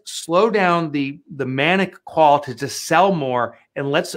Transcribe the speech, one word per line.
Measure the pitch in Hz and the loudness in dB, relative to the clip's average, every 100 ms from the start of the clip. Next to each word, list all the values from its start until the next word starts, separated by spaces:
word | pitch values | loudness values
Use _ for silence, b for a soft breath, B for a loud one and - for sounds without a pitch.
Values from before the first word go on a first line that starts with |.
slow | - - - 175 226 | -14 -12 -2 2 2
down | 208 185 170 160 | 2 2 2 0
the, | 143 139 143 - 143 | -4 -4 -8 -12 -8
the | 127 | -4
manic | 131 151 190 185 - | 0 2 2 0 -6
call | - - 151 139 | -6 2 4 4
to | 135 | 0
just | 117 139 - | -8 -8 -8
sell | - 165 196 | 0 2 4
more, | 175 135 123 117 B B - | 2 -2 -2 -2 B B -8
and | 139 | -2
let's | 151 - | -2 -2